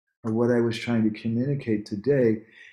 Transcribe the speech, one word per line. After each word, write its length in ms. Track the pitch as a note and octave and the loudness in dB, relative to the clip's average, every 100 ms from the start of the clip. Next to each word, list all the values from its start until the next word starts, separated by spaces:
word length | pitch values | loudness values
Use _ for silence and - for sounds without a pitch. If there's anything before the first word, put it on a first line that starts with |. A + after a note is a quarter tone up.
| _ _ | _ _
of 100 | A2+ | -4
what 180 | A2 A#2+ | 0 2
I 100 | A#2+ | 2
was 160 | A#2 A#2 | 0 -2
trying 260 | - A#2 | -2 0
to 160 | A2 G#2+ | 0 0
communicate 680 | A#2 A#2 C3+ C#3 A#2+ G#2+ G#2 | -4 -2 -2 -2 -2 -4 -4
today, 580 | G2+ G#2+ C#3 A#2+ A2 - - - | -4 0 2 4 2 -4 -20 -20